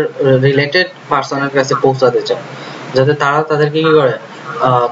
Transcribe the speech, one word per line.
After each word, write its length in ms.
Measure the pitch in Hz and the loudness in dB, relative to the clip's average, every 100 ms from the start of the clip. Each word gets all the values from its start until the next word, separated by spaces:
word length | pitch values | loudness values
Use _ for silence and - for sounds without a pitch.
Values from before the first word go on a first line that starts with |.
| 151 - 139 131 | 0 0 2 4
রিলেটেড 460 | 139 135 143 185 180 - - | 4 2 2 0 -2 -6 -4
পারসনের 400 | 139 127 139 139 | -4 -2 -4 -2
কাছে 240 | 135 131 127 | 0 0 0
পৌঁছাতে 400 | 135 131 127 117 | 0 2 2 2
চায়, 200 | - 98 - - - - - 131 | -2 -4 -6 -14 -14 -14 -4 0
যাতে 180 | 135 | 2
তারা 300 | 147 143 147 | 2 0 0
তাদেরকে 400 | 156 147 147 156 | 0 0 0 0
কি 100 | 160 156 | 2 4
করে? 140 | 131 110 - - - - | 2 0 -8 -16 -12 -2
আহ, 260 | 131 123 120 | 0 2 2